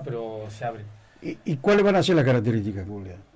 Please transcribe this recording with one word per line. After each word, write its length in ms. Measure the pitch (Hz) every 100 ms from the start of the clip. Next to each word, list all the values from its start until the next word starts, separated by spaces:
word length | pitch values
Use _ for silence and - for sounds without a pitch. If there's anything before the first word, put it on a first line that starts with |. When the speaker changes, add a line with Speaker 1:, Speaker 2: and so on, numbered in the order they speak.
| 139
Speaker 1:
pero 400 | 117 113 110 107
se 140 | - 120
abre. 180 | 110 104 - _ _
Speaker 2:
¿Y, 140 | 165 -
y 140 | - 147
cuáles 260 | - 202
van 120 | 202 196
a 80 |
ser 120 | 226 170
las 100 | 131
características, 600 | 123 110 110 101 98 92
Julia? 280 | 104 92 87 -